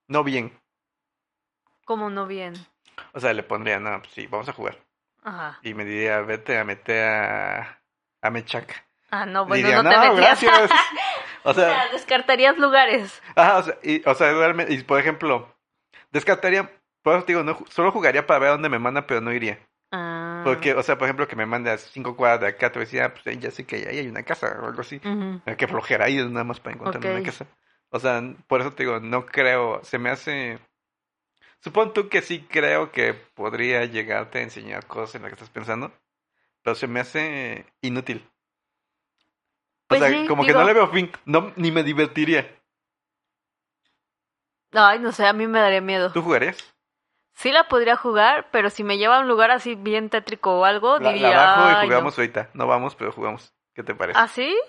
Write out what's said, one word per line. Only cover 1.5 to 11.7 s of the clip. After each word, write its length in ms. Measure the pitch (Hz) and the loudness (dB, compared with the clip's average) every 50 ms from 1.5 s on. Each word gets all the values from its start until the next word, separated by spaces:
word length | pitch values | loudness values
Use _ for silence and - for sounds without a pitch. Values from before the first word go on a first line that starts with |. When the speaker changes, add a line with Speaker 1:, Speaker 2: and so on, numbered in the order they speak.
| _ _ _ _ _ _ _ | _ _ _ _ _ _ _
Speaker 2:
¿Cómo 240 | - 226 220 214 208 | -6 -6 -6 -6 -6
no 180 | 196 196 196 190 | -8 -8 -10 -10
bien? 260 | 196 190 185 175 175 180 175 _ _ _ _ _ _ - - - - | -10 -12 -12 -14 -14 -18 -20 _ _ _ _ _ _ -20 -20 -18 -12
Speaker 1:
O 60 | - | -4
sea, 140 | 123 127 110 | -2 -2 -2
le 100 | 107 107 | -2 -4
pondría, 360 | - 110 107 110 110 104 98 | -6 -8 -6 -4 -4 -4 -4
"No, 200 | 104 107 104 95 | -4 -6 -8 -8
pues 120 | - - - | -10 -14 -18
sí, 140 | - 104 - | -18 -14 -10
vamos 200 | - 104 113 127 | -8 -8 -8 -8
a 40 | 131 | -12
jugar". 240 | - 107 101 95 - _ _ _ _ _ _ _ _ - | -8 -8 -10 -10 -12 _ _ _ _ _ _ _ _ -16
Speaker 2:
Ajá. 360 | 214 190 175 165 151 143 - - | -14 -12 -12 -12 -14 -14 -14 -12
Speaker 1:
Y 100 | 113 107 | -12 -10
me 100 | 107 104 | -10 -8
diría, 360 | 101 104 104 107 110 107 107 | -8 -6 -4 -2 -2 -2 -2
"Vete 360 | 104 107 110 110 110 - 131 113 | -2 -4 -8 -8 -6 -4 -2 -2
a 60 | 110 | -2
meter 400 | 104 98 101 - - 117 113 110 | -4 -6 -10 -6 -4 -2 0 0
a, 800 | 110 110 107 104 104 104 104 98 98 95 95 - - - _ _ _ _ _ _ _ _ _ | 0 0 0 -2 -2 -4 -4 -6 -6 -6 -8 -10 -12 -16 _ _ _ _ _ _ _ _ _
a 80 | - 110 | -6 -4
Mechaca". 560 | 113 117 113 - - 120 - - - - _ _ _ _ _ - | -4 -4 -8 -8 -10 -10 -10 -12 -18 -20 _ _ _ _ _ -10
Speaker 2:
Ah, 160 | - 196 208 | -8 -6 -6
no, 200 | 185 185 190 196 | -4 -4 -4 -2
Speaker 1:
Y 40 | 185 | 0
Speaker 2:
bueno, 180 | 196 202 196 208 | 0 0 2 4
Speaker 1:
diría, 160 | 131 233 139 | 4 6 6
Speaker 2:
no 60 | 160 | 6
te 60 | 208 220 | 8 8
Speaker 1:
"No, 40 | 240 262 220 | 8 6 6
Speaker 2:
metías. 260 | 185 - - 269 - | 8 8 8 6 6
Speaker 1:
gracias". 300 | - - 330 330 330 - | 6 6 6 6 6 6
Speaker 2:
<laughs> 100 | 339 311 349 - 311 311 784 762 740 554 - - - - - | 6 4 4 2 -2 -6 -4 -4 -4 -6 -8 -12 -14 -6 0
Speaker 1:
O 100 | - - | 0 2
sea 80 | 185 180 170 | 4 4 4